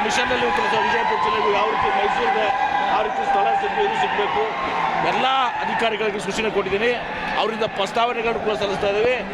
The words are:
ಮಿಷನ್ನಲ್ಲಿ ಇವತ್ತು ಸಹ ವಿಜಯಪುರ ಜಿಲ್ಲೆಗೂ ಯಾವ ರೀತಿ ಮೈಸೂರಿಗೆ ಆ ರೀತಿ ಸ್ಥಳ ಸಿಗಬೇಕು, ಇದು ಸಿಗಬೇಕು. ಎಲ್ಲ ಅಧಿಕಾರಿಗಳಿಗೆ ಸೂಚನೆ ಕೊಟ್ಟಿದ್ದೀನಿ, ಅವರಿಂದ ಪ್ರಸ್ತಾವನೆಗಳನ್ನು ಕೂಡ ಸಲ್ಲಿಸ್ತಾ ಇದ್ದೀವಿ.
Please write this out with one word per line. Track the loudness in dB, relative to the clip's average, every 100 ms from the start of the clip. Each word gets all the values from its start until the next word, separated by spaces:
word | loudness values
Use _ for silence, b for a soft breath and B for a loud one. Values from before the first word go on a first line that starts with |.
ಮಿಷನ್ನಲ್ಲಿ | 0 0 0 0 2
ಇವತ್ತು | 2 2 2
ಸಹ |
ವಿಜಯಪುರ | 2 2 0 0
ಜಿಲ್ಲೆಗೂ | 0 2 2
ಯಾವ | 2 0
ರೀತಿ | 0 0 2
ಮೈಸೂರಿಗೆ | 0 0 0 2 2 0 0 0 0
ಆ | 0
ರೀತಿ | 0 -2 0
ಸ್ಥಳ | 2
ಸಿಗಬೇಕು, | 2 2 0 0 0
ಇದು | 0
ಸಿಗಬೇಕು. | 0 0 0 0 0 -2 -4 -2 0 0 0
ಎಲ್ಲ | 0 2 2 0 0
ಅಧಿಕಾರಿಗಳಿಗೆ | -2 -2 0 0 -2 -2
ಸೂಚನೆ | -4 -2 -2
ಕೊಟ್ಟಿದ್ದೀನಿ, | 0 0 0 0 -2 -4 -6 -4 -2
ಅವರಿಂದ | -2 0
ಪ್ರಸ್ತಾವನೆಗಳನ್ನು | -2 -2 -2 0 0 0 -2 -2
ಕೂಡ | -2
ಸಲ್ಲಿಸ್ತಾ | -2 -2 0 0
ಇದ್ದೀವಿ. | 2 2 0 -4